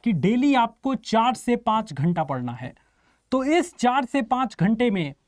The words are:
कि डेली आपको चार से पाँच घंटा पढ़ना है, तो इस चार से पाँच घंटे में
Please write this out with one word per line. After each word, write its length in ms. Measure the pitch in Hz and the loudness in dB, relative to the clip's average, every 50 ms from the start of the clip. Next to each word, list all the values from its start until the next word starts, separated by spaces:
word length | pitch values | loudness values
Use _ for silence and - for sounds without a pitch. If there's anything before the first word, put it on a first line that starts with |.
| - | 0
कि 80 | 240 | 0
डेली 440 | 208 147 123 190 226 247 262 285 277 | 0 2 2 2 2 4 4 4 4
आपको 400 | 254 233 233 - _ _ 269 269 | 4 2 0 -4 _ _ -4 -4
चार 380 | - - - 220 220 226 254 240 | -4 -4 0 0 2 2 2 0
से 220 | - - - 240 | -2 0 -2 -2
पाँच 380 | 233 - 226 214 220 220 220 147 | 0 0 0 0 0 -2 -4 -6
घंटा 300 | - 135 175 175 170 156 | -2 0 0 0 0 -2
पढ़ना 280 | 147 139 127 123 123 | -4 -4 -6 -6 -8
है, 240 | 120 117 131 - - _ _ _ _ _ _ _ _ _ _ _ | -8 -10 -12 -16 -16 _ _ _ _ _ _ _ _ _ _ _
तो 120 | - 262 262 | -4 -2 0
इस 320 | 277 311 349 330 - - | 2 2 2 0 -2 -6
चार 280 | - - 247 247 269 277 | -2 0 0 2 0 -2
से 160 | - - 277 | -2 -2 -4
पाँच 340 | 240 - 247 247 262 220 - - | -2 -2 -2 -2 -2 -4 -2 0
घंटे 320 | 165 202 226 220 247 240 | 0 0 2 2 2 0
में 220 | 202 190 160 143 139 _ _ | 0 0 -4 -4 -8 _ _